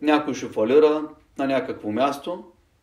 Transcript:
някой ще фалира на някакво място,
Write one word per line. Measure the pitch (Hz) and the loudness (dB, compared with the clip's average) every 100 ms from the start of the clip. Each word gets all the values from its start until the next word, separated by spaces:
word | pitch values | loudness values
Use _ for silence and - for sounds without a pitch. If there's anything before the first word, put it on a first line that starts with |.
някой | 147 147 147 | 2 2 0
ще | 123 117 | -6 -6
фалира | 113 110 143 151 151 151 - _ - | -2 2 6 4 2 -6 -14 _ -6
на | 135 | -2
някакво | 135 - 110 104 | -2 -2 -8 -6
място, | 110 277 - - 180 - _ _ _ | -2 -2 -2 -10 -12 -14 _ _ _